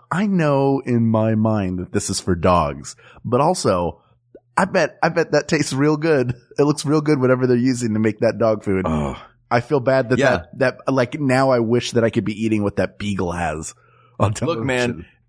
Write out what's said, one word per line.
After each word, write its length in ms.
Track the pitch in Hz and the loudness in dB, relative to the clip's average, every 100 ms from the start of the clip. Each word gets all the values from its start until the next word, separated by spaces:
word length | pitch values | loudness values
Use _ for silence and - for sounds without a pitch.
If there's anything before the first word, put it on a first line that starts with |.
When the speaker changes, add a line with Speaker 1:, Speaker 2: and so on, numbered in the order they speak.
| _ | _
Speaker 1:
"I 140 | 175 208 | -4 0
know 560 | 185 151 139 139 139 | 0 2 2 2 0
in 220 | 127 120 113 | 0 0 2
my 280 | 110 110 110 | 2 2 2
mind 440 | 110 107 92 90 | 2 0 -2 -4
that 120 | 87 | -4
this 180 | 104 - | -4 -4
is 100 | 95 | -4
for 140 | - 87 | -2 0
dogs, 600 | 92 87 73 69 65 - - - 110 | 4 4 2 -4 -14 -20 -20 -14 -2
but 160 | 123 | 0
also, 600 | 151 185 120 90 85 - _ _ _ - _ - | 2 0 0 0 -2 -6 _ _ _ -20 _ -2
I 80 | 185 | 0
bet, 320 | 180 147 - | 0 -2 -2
I 60 | 165 | -2
bet 240 | 165 156 | 0 0
that 140 | 147 - | 0 0
tastes 260 | 160 143 | -2 -2
real 240 | 131 147 151 | 0 0 0
good. 360 | 160 143 123 - _ - | 0 0 0 -6 _ 0
It 60 | |
looks 220 | 147 147 139 | 0 0 0
real 160 | 156 | 0
good, 180 | 147 147 | 2 2
whatever 260 | 127 127 127 | 2 2 2
they're 100 | 120 | 2
using 360 | 131 123 120 | 2 0 -2
to 60 | 107 | 0
make 200 | 110 104 | 0 0
that 180 | 113 104 | -2 2
dog 240 | 113 107 | 0 0
food." 220 | 104 95 90 | -2 -2 0
Speaker 2:
Oh. 340 | 78 71 62 - _ _ | -2 -4 -8 -16 _ _
Speaker 1:
I 100 | 120 | -2
feel 180 | - 147 | 0 0
bad 280 | 127 131 120 | 2 0 0
that, 80 | 123 | 2
Speaker 2:
Yeah. 280 | 135 90 - 110 | 2 0 -4 -2
Speaker 1:
that, 200 | 127 - - | -2 -2 -2
that, 80 | |
like, 260 | 135 123 156 | -2 -2 -2
now 320 | 139 127 135 | 0 2 2
I 80 | 123 | 2
wish 320 | 113 120 - | 2 0 0
that 120 | 120 | 0
I 60 | 113 | 2
could 160 | 113 98 | 0 -2
be 80 | |
eating 300 | 104 110 107 | -4 -2 0
what 140 | 101 - | 0 -2
that 200 | 95 - | -4 -4
beagle 340 | 104 98 87 | -6 -4 -4
has 420 | 87 82 78 78 - _ _ _ - | -4 -4 -6 -10 -16 _ _ _ -4
on 140 | 104 | -2
television. 280 | 110 143 117 | -2 -4 -4
Speaker 2:
Look, 40 | 131 | -4
man, 400 | 123 123 - - _ | -2 -2 -4 -14 _